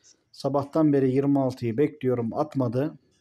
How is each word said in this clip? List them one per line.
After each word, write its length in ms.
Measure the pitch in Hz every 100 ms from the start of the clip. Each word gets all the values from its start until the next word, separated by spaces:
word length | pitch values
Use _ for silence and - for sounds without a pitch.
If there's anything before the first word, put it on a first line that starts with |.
| _ _ _
Sabahtan 600 | - 139 139 139 160 156
beri 180 | 139 131
yirmi 300 | 131 139 139
altıyı 360 | 131 123 120 110
bekliyorum. 560 | 147 - 127 120 113
Atmadı. 640 | 110 151 135 120 123 151 - _ _